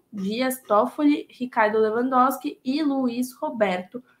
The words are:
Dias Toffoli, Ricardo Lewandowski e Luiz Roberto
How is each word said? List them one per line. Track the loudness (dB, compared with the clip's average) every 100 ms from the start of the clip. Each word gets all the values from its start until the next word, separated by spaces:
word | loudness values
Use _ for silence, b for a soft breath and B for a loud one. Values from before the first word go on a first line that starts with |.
| _
Dias | -8 -6 -2 -2 -4
Toffoli, | 0 2 2 2 2 2 -2
Ricardo | -10 -6 0 2 2
Lewandowski | 0 0 0 2 2 0 -6 -8
e | -4 -2
Luiz | 0 0 -2 -2 -6
Roberto | -6 -6 -2 -2 -2 -8 -16 -18 _